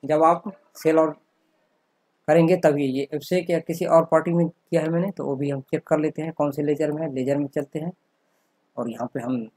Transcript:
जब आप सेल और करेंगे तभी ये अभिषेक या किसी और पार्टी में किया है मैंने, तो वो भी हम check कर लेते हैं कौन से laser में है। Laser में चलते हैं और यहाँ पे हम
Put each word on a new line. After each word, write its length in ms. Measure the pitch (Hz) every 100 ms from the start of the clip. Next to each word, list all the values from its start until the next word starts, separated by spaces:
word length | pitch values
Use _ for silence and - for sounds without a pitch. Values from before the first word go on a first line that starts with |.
| 139
जब 180 | 151
आप 200 | 160 175 208 - _ -
सेल 240 | 156 160
और 120 | 156 151 _ _ _ _ _ _ _ _ _ _ -
करेंगे 280 | 160 165 180
तभी 280 | 170 143 143
ये 160 | 131 139
अभिषेक 440 | 151 - 180 175
या 100 | 170
किसी 260 | - 170 185
और 180 | 165 160
पार्टी 260 | 160 160
में 160 | 170 170
किया 340 | - _ 165
है 80 | 156
मैंने, 220 | 165 190
तो 140 | - 139
वो 100 | 135
भी 140 | 143
हम 120 | 139
check 200 | 135 151 -
कर 120 | 156
लेते 220 | 156 -
हैं 100 | 160
कौन 180 | 160 147
से 120 | 143
laser 280 | 147 147 151
में 100 | 151
है। 120 | 160
Laser 240 | 131 127 143
में 100 | 143
चलते 320 | 151 143 156
हैं 120 | 160 - _ _ _ _ _ _ _ -
और 120 | 120
यहाँ 160 | 113 123
पे 60 | 135
हम 280 | 120 127 110